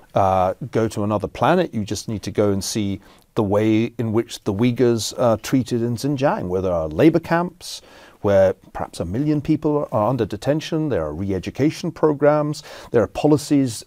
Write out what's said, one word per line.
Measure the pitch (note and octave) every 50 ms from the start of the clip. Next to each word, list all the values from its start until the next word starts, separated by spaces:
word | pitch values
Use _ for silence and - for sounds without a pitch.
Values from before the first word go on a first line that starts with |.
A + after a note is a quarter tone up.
| - _ -
uh, | - G2+ F#2+ F#2+ F#2+ F2+ F#2 - - D#3 B2
go | - A#2+ A2 A2
to | - A2 G#2
another | G2+ G#2+ G#2 G2 F2+
planet, | - - B2 C3 E3 F#3+ E3+ - -
you | A2+ G#2
just | - G#2+ G2 - -
need | A2+ G2
to | - G#2
go | - - G#2+ G#2
and | G2 G2 F#2
see | - - A2+ G#2 G2 G2 F2+ - - - _ _ _ -
the | -
way | A2 G2 G2+ G#2 A2 A2 A2 G#2+ A2+ A#2+ - -
in | B2 A2+ G2+
which | A#2 A#2 - - - -
the | - G2+
Uyghurs | G2 A#2+ B2+ A#2+ A#2 A#2+ A#2+ A#2+ A2+ G#2+ - - -
are | - A#2+ A2
treated | G#2 - - - C3 A#2+ - B2 A#2
in | A#2 A#2+ A#2+
Xinjiang, | A2+ - C#3 D3 C3 C3+ D3+ G3+ - - F#2
where | F2+ F#2+
there | F#2 F#2+
are | F2 E2+ D#2+ D#2+
labor | D2+ E2+ B2+ D#3+ D#3+ E3+
camps, | E3 - E3+ E3+ F3 F3+ - - - - - - - - - - - - - _
where | - G#2 G2+ G2 F#2+ F#2+ F#2+ _ _ -
perhaps | - - F#2+ - - -
a | F#2
million | E2 F#2 A#2+ D3 D3+ D3+ D3
people | C#3 - D#3 D3+ - D#3 D3 D3 D3 -
are | - A2+ G#2 A2
under | C3+ A#2+ A2
detention, | F#2+ - G2+ - C3+ D3 D#3 - - F3 D#3 D#3 D3+
there | A#2+ F2 D#2+
are | D2+
re-education | D2 D#2+ G2+ G2 G2 F#2 F2 G2+ - - C3 D#3 D#3+ - - F3
programs, | D#3 - - D#3 D3+ C3+ D3 C#3+ D3+ D3+ D3 D3 D3+ - - - - - - -
there | - A#2+
are | G2+
policies, | - - - - D3 D3+ C3+ - - D3+ C#3 C3+ B2 A2 - -